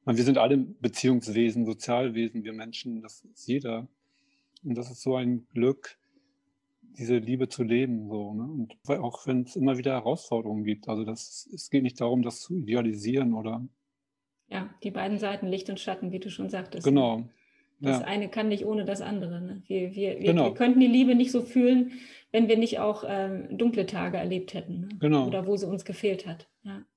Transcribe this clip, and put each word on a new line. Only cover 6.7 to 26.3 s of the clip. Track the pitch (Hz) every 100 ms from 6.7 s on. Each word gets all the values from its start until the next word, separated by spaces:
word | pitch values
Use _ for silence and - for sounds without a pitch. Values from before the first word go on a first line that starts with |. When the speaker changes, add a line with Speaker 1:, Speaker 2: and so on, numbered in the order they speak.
| _
Speaker 1:
diese | - - 117 123
Liebe | 110 127 127
zu | -
leben, | 113 120 131 117 107
so, | 107 104
ne? | 107
Und | 127 156 110 - -
auch | 143 120 - -
wenn | 127
es | 123 -
immer | 135 127
wieder | 127
Herausforderungen | 131 113 165 - 117 110 107
gibt, | 104 107 -
also | 110
das, | 110 113 - - -
es | 175 -
geht | 139
nicht | 127 123
darum, | 120 127
das | 120 -
zu | - 180
idealisieren | 110 120 117 107 101 135 127
oder | 110 110 117 127 _ _ _ _ _ _ _ _
Speaker 2:
Ja, | 190 190 -
die | 208
beiden | 190 196 208
Seiten, | 208 202 185
Licht | 190 -
und | 190
Schatten, | - 190 180
wie | 185
du | 196
schon | - 190
sagtest, | 190 185 - 143
ne? |
Speaker 1:
Genau. | 143 123 113 117 _ _ _ _ _
Speaker 2:
Das | 139 127
Speaker 1:
Ja. |
Speaker 2:
eine | 123 202 202
kann | 220 214
nicht | 202 214
ohne | 214
das | 190 202
andere, | - 202 180 175
ne? | 180 190 -
Wir, | 190 185
wir, | 190 196 -
wir, | -
Speaker 1:
Genau. | 170
Speaker 2:
wir | 123
könnten | - 247 254
die | 247
Liebe | 247 254
nicht | 240 254
so | 247
fühlen, | 240 262 247 254 247 - - - _
wenn | 220 226
wir | 226
nicht | 226 -
auch, | 208 214 -
ähm, | 196 196 190 - 190
dunkle | 233 226 185
Tage | 185 175 175
erlebt | 170 185 185
hätten, | 196 - 175
ne? | 190 208
Speaker 1:
Genau. | 151 151 127
Speaker 2:
Oder | 190 185
wo | 202
sie | 190
uns | 190
gefehlt | - 180 214 180
hat, | -